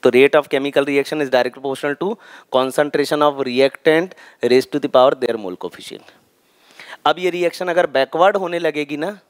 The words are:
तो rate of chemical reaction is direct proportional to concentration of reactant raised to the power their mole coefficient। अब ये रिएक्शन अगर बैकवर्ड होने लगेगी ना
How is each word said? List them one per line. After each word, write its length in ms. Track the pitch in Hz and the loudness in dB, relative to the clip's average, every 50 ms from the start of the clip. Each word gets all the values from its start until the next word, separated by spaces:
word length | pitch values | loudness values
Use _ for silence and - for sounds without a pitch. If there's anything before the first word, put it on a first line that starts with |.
| - | 2
तो 60 | 127 | 4
rate 240 | 113 123 135 139 - | 6 6 4 6 4
of 120 | 151 143 - | 2 0 0
chemical 360 | - 139 135 143 135 151 139 | -4 -4 -4 -2 -2 -2 0
reaction 360 | 147 143 139 135 - 160 156 | 0 0 -2 -2 -2 -4 -4
is 80 | 147 131 | -4 0
direct 260 | 127 127 123 127 120 | 0 0 0 0 -4
proportional 400 | 135 131 139 135 - - 147 143 | -8 -8 -8 -8 -6 -6 -6 -6
to 220 | _ 170 190 233 _ - - - - _ _ | _ -6 -8 -8 _ -14 -20 -20 -20 _ _
concentration 680 | - 127 131 131 127 - 147 147 - 147 143 - 156 147 | 0 0 0 0 0 -2 -2 0 0 -2 -2 -2 0 2
of 180 | 147 147 139 135 | 2 0 0 -2
reactant 760 | 139 131 123 123 135 135 - - _ 160 156 160 175 185 - - - - _ _ - | -6 -4 2 2 2 2 0 0 _ 2 2 2 0 -2 -10 -20 -20 -20 _ _ 0
raised 280 | 123 123 131 127 - | 2 2 2 2 0
to 80 | - 147 | -6 -6
the 100 | - 107 | -6 0
power 220 | - 131 127 139 147 | 2 4 4 4 2
their 220 | 135 127 117 113 | 0 -4 -6 -6
mole 200 | 110 104 92 90 | -6 -8 -10 -12
coefficient। 540 | 87 - 87 - - - - - - - - _ _ _ _ _ _ _ _ _ _ _ _ _ _ - - - - _ | -10 -12 -14 -14 -14 -18 -18 -18 -18 -20 -20 _ _ _ _ _ _ _ _ _ _ _ _ _ _ -20 -20 -20 -4 _
अब 140 | 147 156 160 | -2 -2 0
ये 100 | 180 180 | -2 -2
रिएक्शन 380 | 170 175 175 170 - - 185 | -2 0 -2 -2 -2 -4 -4
अगर 200 | 180 170 175 175 | -2 0 0 0
बैकवर्ड 500 | 156 131 135 135 131 - 160 175 196 208 | 0 0 -2 -2 -2 2 2 2 2 2
होने 220 | 196 190 170 175 170 | 0 -4 -4 -6 -4
लगेगी 380 | 170 160 151 147 147 139 151 | -4 -4 -4 -4 -8 -6 -6
ना 200 | 143 156 185 208 190 _ _ | -6 -6 -8 -8 -12 _ _